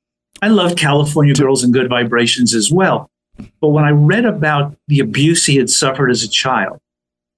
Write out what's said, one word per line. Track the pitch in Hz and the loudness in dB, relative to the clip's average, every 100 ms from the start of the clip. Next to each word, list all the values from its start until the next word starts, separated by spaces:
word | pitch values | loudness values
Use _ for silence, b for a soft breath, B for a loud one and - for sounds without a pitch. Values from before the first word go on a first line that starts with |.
| _ _ _ - | _ _ _ -6
I | 208 | 0
loved | 208 175 175 | 2 0 -2
California | 151 143 147 160 143 139 | 0 0 0 0 2 2
Girls | 135 131 | 2 2
and | 123 | 2
Good | 123 127 | 0 0
Vibrations | 123 117 117 117 - 117 117 | -2 0 0 0 0 0 0
as | 104 | 0
well. | 170 185 120 - _ _ - - - | 0 0 -2 -6 _ _ -20 -20 -4
But | 151 | 0
when | 151 147 | 2 2
I | |
read | 147 151 208 240 | 4 2 2 0
about | 175 151 147 139 - - | -2 -2 -2 -4 -8 -2
the | 143 | -2
abuse | 123 117 151 165 - | 0 0 0 0 0
he | 139 | 0
had | 123 | 0
suffered | - 139 131 131 | 0 -2 0 0
as | 120 | 0
a | 104 | -2
child, | - 131 120 92 - _ _ _ _ _ | -4 -2 -2 -4 -8 _ _ _ _ _